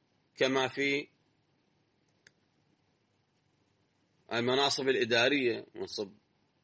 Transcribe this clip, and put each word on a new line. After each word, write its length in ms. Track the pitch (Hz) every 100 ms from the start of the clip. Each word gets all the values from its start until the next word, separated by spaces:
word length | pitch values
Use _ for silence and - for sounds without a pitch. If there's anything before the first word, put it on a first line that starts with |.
| _ _ _ -
كما 320 | 131 135 127
في 400 | - 139 139 - _ _ _ _ _ _ _ _ _ _ _ _ _ _ _ _ _ _ _ _ _ _ _ _ _ _ _ _ _ _ _ -
المناصب 560 | 117 120 131 139 143 131
الإدارية، 800 | 127 113 120 127 143 123 110 104
منصب 380 | 98 98 - 98 - _ _ _ _